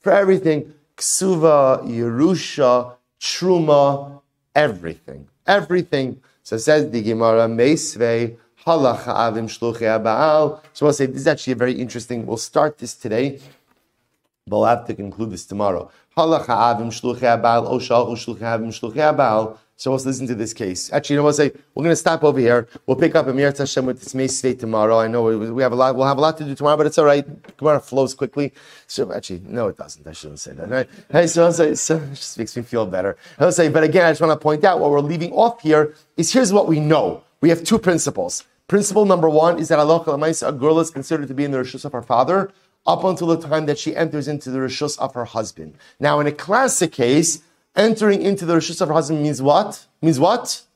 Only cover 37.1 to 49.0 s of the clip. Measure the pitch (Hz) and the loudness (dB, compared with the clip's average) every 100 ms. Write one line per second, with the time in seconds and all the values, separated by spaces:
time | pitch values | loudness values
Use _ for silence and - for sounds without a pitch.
37.1 | 82 _ _ 156 - 165 180 185 165 147 | -4 _ _ 2 2 2 0 2 0 -2
38.1 | - 90 - - _ _ 196 202 196 208 | -4 -6 -8 -14 _ _ 0 2 2 4
39.1 | 180 160 151 160 170 160 160 151 165 165 | 4 4 4 4 2 0 2 2 0 -2
40.1 | 139 156 160 - 147 139 160 160 143 135 | -2 -2 -2 -4 -2 2 2 0 -6 -6
41.1 | 160 143 131 143 135 127 131 143 127 110 | -6 -6 -6 -4 -4 -6 -10 -10 -10 -2
42.1 | 120 135 185 196 _ _ _ - 170 190 | 0 2 0 -2 _ _ _ -2 0 0
43.1 | 170 170 165 156 156 151 147 - - 160 | -2 0 -2 0 -2 -2 -4 -4 -4 -4
44.1 | 147 135 147 131 131 131 123 147 - 127 | -4 -6 -8 -8 -6 -6 -4 -6 -4 -8
45.1 | 123 117 113 110 - 78 73 _ _ 147 | -6 -8 -6 -8 -10 -20 -20 _ _ 0
46.1 | 147 147 147 - 214 262 - 165 - 120 | 0 -2 -4 -2 0 0 0 -2 0 2
47.1 | 143 165 - _ _ _ - 220 220 214 | 2 2 -4 _ _ _ 0 2 2 2
48.1 | 202 170 196 170 170 156 165 165 156 | 2 0 -2 0 0 -2 -4 0 0